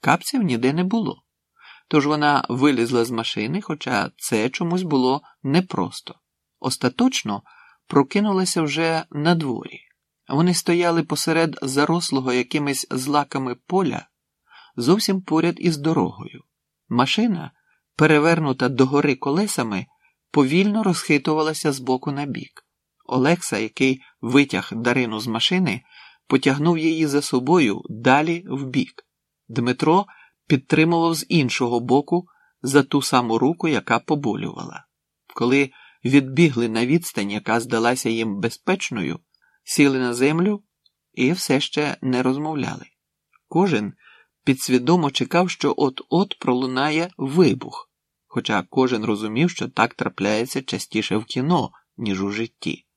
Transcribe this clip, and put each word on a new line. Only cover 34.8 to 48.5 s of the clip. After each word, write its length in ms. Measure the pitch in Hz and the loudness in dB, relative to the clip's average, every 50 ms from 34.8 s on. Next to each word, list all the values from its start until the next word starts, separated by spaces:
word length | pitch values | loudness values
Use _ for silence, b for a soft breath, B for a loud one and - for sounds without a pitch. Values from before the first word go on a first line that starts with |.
| - _ _ _ _ _ _ _ _ _ - | -20 _ _ _ _ _ _ _ _ _ -6
Коли 360 | - 120 123 127 139 139 131 b b b b b b b | -2 0 2 4 4 2 0 b b b b b b b
відбігли 640 | - 131 143 135 131 135 123 175 160 131 117 117 117 | 4 4 4 4 4 2 4 4 4 4 2 -2 -2
на 180 | 110 113 117 | 0 -2 0
відстань, 440 | 123 147 170 165 - - - 101 101 | 2 2 0 0 -2 -6 -6 -4 -4
яка 300 | 101 104 101 - 110 117 | -4 -6 -4 -2 -2 -2
здалася 480 | 113 120 120 113 113 120 123 127 - 113 | 0 0 -2 0 2 2 0 0 -2 -2
їм 320 | 113 113 113 113 98 101 | -2 -2 -2 -4 -4 -2
безпечною, 800 | 95 117 - - _ - 185 190 - - - 110 90 67 82 - _ _ _ _ _ _ _ _ _ | -4 -4 -6 -4 _ -2 -2 -2 -2 -6 -6 -4 -4 -4 -6 -8 _ _ _ _ _ _ _ _ _
сіли 340 | - - - 147 143 135 131 | -8 2 4 4 4 4 2
на 160 | 127 123 120 | -2 -2 0
землю 480 | 120 127 143 156 165 180 202 208 202 _ _ _ _ _ _ _ _ _ _ _ | 2 2 2 2 2 2 0 0 -2 _ _ _ _ _ _ _ _ _ _ _
і 200 | - 127 127 170 | 0 0 0 0
все 280 | 185 - - 139 135 | 0 0 0 0 0
ще 360 | - - - - 151 147 - - - | 0 -2 -4 -2 -2 -2 -4 -6 -4
не 200 | 131 127 123 127 | -2 -2 0 0
розмовляли. 640 | 127 131 139 151 156 156 147 127 - - - - - _ _ _ _ _ _ _ _ _ _ _ _ | 0 0 -2 -4 -6 -4 -4 -4 -4 -6 -10 -14 -20 _ _ _ _ _ _ _ _ _ _ _ _
Кожен 440 | - 160 185 202 160 110 104 101 - b b b b b b b b _ _ | 0 0 2 2 2 0 -2 -4 -10 b b b b b b b b _ _
підсвідомо 640 | - 135 131 - - 127 127 123 127 170 180 160 143 | 0 0 0 0 2 2 2 4 4 2 4 4 2
чекав, 400 | 135 - 131 - - 175 185 180 | 0 -2 -4 0 2 0 0 0
що 240 | - - - 143 - | -2 -2 -2 -2 0
от-от 600 | - - 135 131 - - _ - 165 202 196 - _ | 2 0 0 0 -4 -8 _ 0 0 0 0 -4 _
пролунає 720 | - - 127 127 131 131 127 127 139 151 151 156 170 175 - | -2 -2 0 0 0 -2 -2 -2 -2 0 0 -2 -2 -4 -6
вибух, 720 | - 135 135 135 170 185 143 - 127 127 - - - - _ _ _ _ _ _ _ _ | -8 -8 -2 4 4 6 6 4 0 -4 -12 -14 -14 -18 _ _ _ _ _ _ _ _
хоча 360 | _ - 123 113 - | _ -8 -6 -4 -2